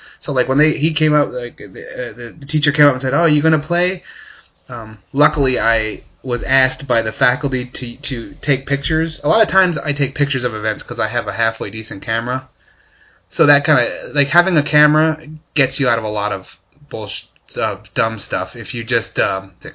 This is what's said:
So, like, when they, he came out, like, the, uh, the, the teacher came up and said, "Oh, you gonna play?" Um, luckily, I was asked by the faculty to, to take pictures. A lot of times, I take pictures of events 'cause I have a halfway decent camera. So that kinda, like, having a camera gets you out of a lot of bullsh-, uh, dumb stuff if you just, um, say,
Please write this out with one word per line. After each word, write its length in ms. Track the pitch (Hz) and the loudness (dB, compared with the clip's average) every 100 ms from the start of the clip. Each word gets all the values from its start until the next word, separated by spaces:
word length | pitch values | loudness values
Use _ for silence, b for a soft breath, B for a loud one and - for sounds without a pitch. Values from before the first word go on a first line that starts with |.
| B B | B B
So, 140 | - | -2
like, 160 | 131 123 | 0 2
when 100 | 135 | 4
they, 180 | 151 131 | 4 4
he 160 | 165 | 0
came 220 | 156 156 | 2 4
out, 180 | 147 135 | 4 2
like, 260 | 123 120 - | -2 -8 -10
the, 60 | |
uh, 480 | 98 107 - - 120 113 | -14 -12 -10 -8 -8 -10
the, 200 | 117 - | -12 -10
the 100 | 139 | -2
teacher 260 | 151 156 | 2 2
came 140 | 151 143 | 4 4
up 80 | |
and 80 | 127 | 4
said, 120 | 131 | 0
"Oh, 120 | 147 165 | 2 4
you 160 | 151 | 4
gonna 180 | 160 151 | 4 2
play?" 420 | 143 175 180 190 B B B B B _ - | 0 0 0 -2 B B B B B _ -14
Um, 300 | 120 107 110 _ | -12 -12 -14 _
luckily, 480 | 135 151 151 131 120 | 2 2 4 2 2
I 420 | 110 113 107 98 - _ | 2 2 0 -6 -12 _
was 180 | 127 120 | -6 -4
asked 460 | - 135 131 - 139 | 0 2 2 -2 0
by 140 | 117 | 0
the 100 | 110 | 0
faculty 540 | - 127 131 139 127 123 | 0 0 2 -2 -2 -4
to, 300 | - 120 - | -6 -6 -2
to 380 | - 120 104 - | -2 -2 -6 -6
take 260 | 147 135 - | -2 -2 0
pictures. 540 | 139 - 160 165 - | -4 0 -2 0 -2
A 60 | 147 | 2
lot 120 | 214 | 4
of 60 | 208 | 4
times, 320 | 190 180 156 | 4 2 0
I 140 | 151 | -4
take 240 | 139 131 - | -2 -2 0
pictures 260 | 143 131 | 0 0
of 100 | 123 | -2
events 300 | 107 107 104 | -2 -4 -4
'cause 160 | - 113 | -6 -4
I 80 | 107 | -2
have 220 | 117 104 | -2 -4
a 40 | |
halfway 380 | 101 113 - 107 | -2 -2 -2 -6
decent 320 | 110 104 101 | -6 -10 -10
camera. 460 | 117 113 120 127 - b b b b b b b _ | -4 -4 -2 -4 -6 b b b b b b b _
So 180 | - 143 | 0 4
that 180 | 143 | 4
kinda, 460 | 151 135 113 87 104 | 2 2 0 -4 -4
like, 140 | 139 139 | -2 2
having 280 | 170 180 165 | 2 4 2
a 60 | |
camera 640 | 143 151 151 151 160 156 151 156 - | 2 4 6 6 2 0 -8 -16 -6
gets 240 | - 127 - | -2 0 0
you 100 | 131 | 0
out 100 | 117 | 0
of 60 | |
a 40 | 107 | -2
lot 240 | 107 104 | -2 -2
of 240 | 98 - - _ _ - | -4 -8 -20 _ _ -10
bullsh-, 380 | 113 104 - - _ - 120 | -8 -8 -10 -14 _ -10 -4
uh, 220 | 110 98 - | -2 -4 -4
dumb 240 | 127 113 110 | 0 0 -2
stuff 380 | - 95 95 120 | -4 -4 -4 -8
if 180 | 107 | -8
you 80 | 120 | -8
just, 380 | 113 117 - - | -2 -2 0 -2
um, 320 | 104 95 98 - | 0 -2 -6 -14
say, 100 | 92 | -12